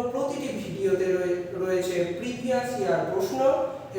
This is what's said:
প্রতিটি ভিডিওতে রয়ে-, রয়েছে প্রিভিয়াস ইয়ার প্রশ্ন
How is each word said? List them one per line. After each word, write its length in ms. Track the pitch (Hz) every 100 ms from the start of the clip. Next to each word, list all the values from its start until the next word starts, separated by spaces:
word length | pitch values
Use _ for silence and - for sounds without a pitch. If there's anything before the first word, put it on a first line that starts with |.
| 240
প্রতিটি 360 | 269 277 - 262 208
ভিডিওতে 440 | - 190 196 180 185
রয়ে-, 300 | 180 175 180 175 175
রয়েছে 340 | 185 185 180 175 170 170
প্রিভিয়াস 500 | 247 247 247 254 240 -
ইয়ার 200 | 180 165 -
প্রশ্ন 260 | 185 - 262 269 - - - -